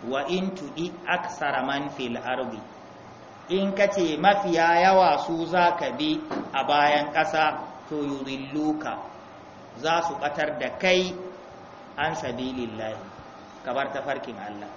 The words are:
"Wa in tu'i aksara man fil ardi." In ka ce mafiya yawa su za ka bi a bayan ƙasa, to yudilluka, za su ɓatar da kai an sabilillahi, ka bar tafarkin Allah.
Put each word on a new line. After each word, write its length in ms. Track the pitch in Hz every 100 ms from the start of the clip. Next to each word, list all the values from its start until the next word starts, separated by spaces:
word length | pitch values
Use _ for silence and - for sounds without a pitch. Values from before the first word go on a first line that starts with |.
| 113
"Wa 140 | 135 143
in 260 | 185 190
tu'i 360 | - 143 135 175 175
aksara 600 | - - - - 147 135
man 240 | 131 139 147
fil 260 | - 123 120
ardi." 440 | 123 127 117 110 - - - - - - - - -
In 240 | 190 196
ka 140 | 196 202
ce 280 | 196 165 151
mafiya 640 | 190 202 190 165 170 170
yawa 360 | 185 190 180 143
su 200 | - 165 165
za 280 | 180 175
ka 160 | 175 143 123
bi 240 | 151 160 - - -
a 100 | 139
bayan 480 | 135 147 147 147 147
ƙasa, 480 | 160 156 160 156 143 - - -
to 60 |
yudilluka, 1000 | 151 143 139 131 135 135 147 156 151 123 - - - - - - - - 117
za 240 | 151 170
su 120 | 160
ɓatar 440 | 143 147 - 151 -
da 100 | 127 -
kai 360 | 185 185 185 - - - - - - - - -
an 180 | 156
sabilillahi, 800 | - 135 120 131 127 117 107 110 110 98 - - - - -
ka 80 | -
bar 180 | 120 -
tafarkin 460 | 139 143 131 123 104
Allah. 320 | 104 104 101